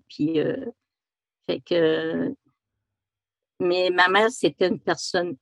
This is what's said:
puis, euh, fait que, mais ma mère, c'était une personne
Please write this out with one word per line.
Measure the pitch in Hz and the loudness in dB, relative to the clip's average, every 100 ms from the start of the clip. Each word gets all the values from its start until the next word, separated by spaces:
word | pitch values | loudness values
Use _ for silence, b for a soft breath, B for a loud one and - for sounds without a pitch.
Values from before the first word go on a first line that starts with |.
| - | -8
puis, | - 151 160 | -4 -2 0
euh, | 143 - 233 - _ _ _ _ _ _ - | -2 -4 -10 -14 _ _ _ _ _ _ -8
fait | 165 | -8
que, | - 170 160 160 160 165 269 277 _ _ _ _ _ _ _ _ _ _ _ - | -2 2 2 0 -2 -4 -6 -8 _ _ _ _ _ _ _ _ _ _ _ -4
mais | 180 180 185 | 0 2 2
ma | 180 180 | 4 4
mère, | 196 220 | 4 2
c'était | - 165 - 190 | 2 -2 2 0
une | 202 | 0
personne | - 165 - 185 175 - | -4 -4 -4 -4 -4 -6